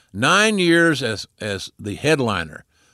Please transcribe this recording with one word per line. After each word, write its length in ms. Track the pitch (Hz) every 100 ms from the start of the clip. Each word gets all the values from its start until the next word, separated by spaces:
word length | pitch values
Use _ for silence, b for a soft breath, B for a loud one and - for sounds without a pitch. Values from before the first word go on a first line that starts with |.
| b
Nine 440 | 95 135 190 214 208
years 460 | 175 170 165 139
as, 240 | 127 101 - _
as 300 | 107 98 - -
the 180 | 98 95
headliner. 680 | 143 156 123 92 78 78 - _ _